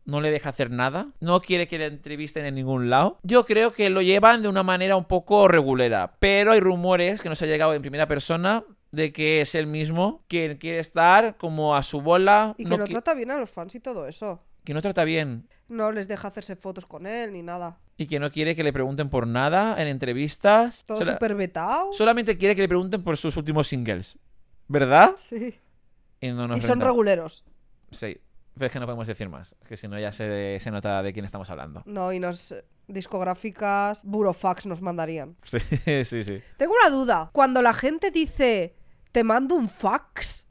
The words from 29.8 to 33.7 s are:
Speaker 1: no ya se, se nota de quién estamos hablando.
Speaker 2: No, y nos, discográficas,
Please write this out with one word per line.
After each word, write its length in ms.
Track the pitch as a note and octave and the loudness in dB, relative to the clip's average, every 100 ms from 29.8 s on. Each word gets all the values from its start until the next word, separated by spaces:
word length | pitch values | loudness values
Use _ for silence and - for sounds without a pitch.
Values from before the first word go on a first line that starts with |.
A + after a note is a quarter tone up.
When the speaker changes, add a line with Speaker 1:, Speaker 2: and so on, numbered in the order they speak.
| G#2 | -12
Speaker 1:
no 100 | G2+ | -8
ya 120 | G#2 | -8
se, 480 | G2 G#2+ G#2 G2+ G2 | -6 -6 -4 -4 -6
se 100 | A2 | -6
nota 320 | G#2 G#2 G2 | -6 -4 -2
de 100 | G2 | -4
quién 140 | G2+ G2 | -6 -10
estamos 240 | G2+ F#2+ | -12 -14
hablando. 320 | D#2+ D2 D2+ - | -14 -14 -16 -12
Speaker 2:
No, 260 | G3+ F#3 | -6 -6
y 60 | F#3 | -4
nos, 340 | F3+ F3 - - - _ - G3 F3+ G3 | -6 -8 -12 -16 -20 _ -14 -12 -10 -6
discográficas, 840 | F3+ F3+ A3 - G3+ | -6 -6 -8 -6 -2